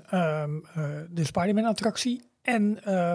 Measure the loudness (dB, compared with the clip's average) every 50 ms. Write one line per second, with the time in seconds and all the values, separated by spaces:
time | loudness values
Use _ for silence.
0 | -4 -2 0 0 2 2 0 -2 -2 -4 -6 -6 -8 -8 -6 -6 -6 -4 -6 -8
1 | -10 -6 -4 -2 -2 0 0 0 2 2 2 2 2 2 0 0 0 -2 0 0
2 | -2 -2 -4 -4 -8 _ _ _ -2 0 2 2 2 2 0 0 -2 0 2 2
3 | 2 2